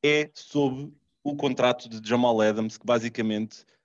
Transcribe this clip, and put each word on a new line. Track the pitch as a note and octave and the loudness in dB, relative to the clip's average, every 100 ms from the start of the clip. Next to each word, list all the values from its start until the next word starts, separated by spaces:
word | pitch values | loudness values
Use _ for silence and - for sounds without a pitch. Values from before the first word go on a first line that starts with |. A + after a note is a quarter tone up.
é | D3 D3+ D3+ | 2 2 0
sobre | - - D3 C#3 C3 D3 - _ _ | -8 -6 -2 -2 -2 -12 -16 _ _
o | C#3+ C#3+ | -8 -4
contrato | C#3+ B2 B2 B2 A#2 | -4 2 0 0 -6
de | A2 G#2+ | -14 -2
Jamal | B2 B2 A2+ | 2 4 4
Adams, | G#2+ G#2+ A2 - | 4 2 -4 -6
que | A2 | 0
basicamente | A#2+ A#2 A2+ A2 G#2+ G#2+ - _ _ | 0 0 -4 -2 -2 -6 -10 _ _